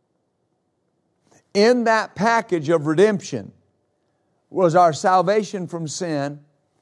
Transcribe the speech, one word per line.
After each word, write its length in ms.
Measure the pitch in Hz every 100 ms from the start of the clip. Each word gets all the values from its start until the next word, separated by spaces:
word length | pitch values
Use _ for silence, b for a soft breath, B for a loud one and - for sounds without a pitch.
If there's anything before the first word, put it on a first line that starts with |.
| _ _ _ _ _ _ _ _ _ _ _ _ _ b _
In 320 | 202 220 247 226
that 280 | 220 196
package 540 | - 220 233 226 175 143
of 180 | 165 147
redemption 680 | 156 214 202 - 113 98 - _ _ _ _ _ _ _ _ _
was 260 | 160 180 175
our 160 | 175
salvation 720 | 143 196 185 175 214 208 202 170
from 200 | 170 156
sin, 560 | - 180 147 143 147 _ _ _ _